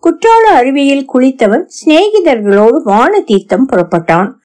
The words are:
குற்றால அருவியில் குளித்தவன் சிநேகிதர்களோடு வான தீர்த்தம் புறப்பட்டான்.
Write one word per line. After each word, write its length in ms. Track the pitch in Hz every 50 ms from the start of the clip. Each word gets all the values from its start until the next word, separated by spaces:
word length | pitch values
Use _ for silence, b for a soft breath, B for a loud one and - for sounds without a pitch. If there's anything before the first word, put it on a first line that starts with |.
குற்றால 480 | - 339 330 - - 453 453 453 453 427
அருவியில் 640 | 381 262 247 262 269 285 277 277 277 277 262 - -
குளித்தவன் 500 | 254 254 269 262 - 233 208 202 294 359
சிநேகிதர்களோடு 1160 | _ - - - 320 302 311 392 427 427 427 349 330 262 220 208 202 202 202 214 226 247 311 262
வான 360 | 208 196 214 247 339 415 403
தீர்த்தம் 480 | - - 220 190 - _ - 180 269 262 -
புறப்பட்டான். 600 | 185 170 170 - 170 170 - 165 170 190 202 262 _ _